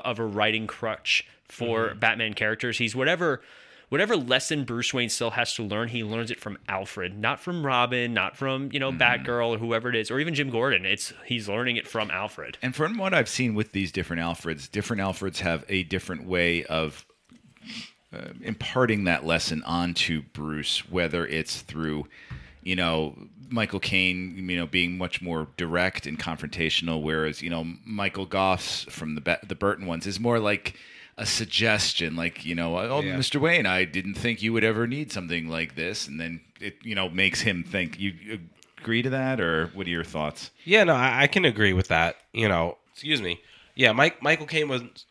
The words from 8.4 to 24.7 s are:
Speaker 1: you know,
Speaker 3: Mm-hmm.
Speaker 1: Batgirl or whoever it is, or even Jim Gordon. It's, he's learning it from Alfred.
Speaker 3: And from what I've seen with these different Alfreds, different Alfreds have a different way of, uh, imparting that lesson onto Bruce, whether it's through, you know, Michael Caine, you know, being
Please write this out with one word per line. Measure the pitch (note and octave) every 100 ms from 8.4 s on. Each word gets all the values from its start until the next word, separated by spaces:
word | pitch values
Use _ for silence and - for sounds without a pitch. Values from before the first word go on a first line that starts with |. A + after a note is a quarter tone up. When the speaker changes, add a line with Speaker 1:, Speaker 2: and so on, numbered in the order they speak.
| C3+ C3 C#3
Speaker 1:
you | C#3+
know, | C3+
Speaker 3:
Mm-hmm. | B2+
Speaker 1:
Batgirl | B2 B2 B2 A#2+ A#2 A2+
or |
whoever | A#2 A2+ B2
it | A#2
is, | G#2+
or | C3
even | D#3+
Jim | D3 C3+
Gordon. | A#2 C3+ F#2+ F#2+
It's, | G#2+ - - -
he's | A#2+ G2+
learning | G#2+ B2+ A#2+
it | -
from | A2+ G#2+
Alfred. | F2+ G#2 - C#2 -
Speaker 3:
And | B2+ B2+
from | D#3+ A3+
what | F#3+
I've | E3+ A2
seen | - B2+
with | G#2 G#2+
these | G2 F#2
different | F#2+ E2+ E2
Alfreds, | E2+ E2+ E2 D2+ -
different | G#2 - G#2+
Alfreds | G2 - G2 -
have | F#2 E2 -
a | F#2+
different | E2+ F#2 - E2
way | F#2 F2+ E2+ E2+
of, | - D#2+ D#2 - - _ _ - - _ - - - _ _
uh, | - - -
imparting | - G#2+ - B2+ A#2+ G#2
that | F#2 D#2
lesson | D#2 E2+ - D#2
onto | - E2+ F2 E2+ - D#2 C2+
Bruce, | D2+ D2+ D2+ D2 - -
whether | F2+ E2+ E2+ E2
it's | D#2+ D#2+ -
through, | - D#2 D#2 D2+ - - - - - -
you | F2+ F2+
know, | E2+ D#2+ D#2 - - G#2+ C3
Michael | A#2 G#2+ F#2+
Caine, | - F#2+ F#2 F2+ F2+ F#2 F#2
you | F2
know, |
being | D#2+